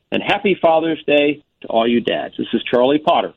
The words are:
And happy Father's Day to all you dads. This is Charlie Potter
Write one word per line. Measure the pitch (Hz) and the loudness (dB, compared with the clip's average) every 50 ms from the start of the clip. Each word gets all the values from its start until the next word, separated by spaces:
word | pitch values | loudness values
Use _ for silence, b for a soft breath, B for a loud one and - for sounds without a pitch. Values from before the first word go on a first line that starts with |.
| _ - | _ -6
And | - - | -6 -4
happy | - - 185 202 - 208 180 - | -2 -2 -2 0 0 -2 -2 2
Father's | - 170 160 160 156 165 160 156 - | 2 2 2 2 0 -2 -4 -4 -2
Day | - 147 147 147 147 147 143 _ _ _ _ | 0 2 2 2 2 -2 -4 _ _ _ _
to | - - | -12 -4
all | - 113 113 120 | -2 0 2 2
you | 120 120 | 2 0
dads. | 110 - - 78 67 - - - | 0 0 -4 -4 -6 -8 -8 -10
This | 117 - - | -10 -4 -4
is | 113 - | -6 -4
Charlie | - - 123 123 127 143 151 | 0 0 2 2 2 2 0
Potter | 151 175 165 127 104 87 - | 2 0 0 0 0 -4 -8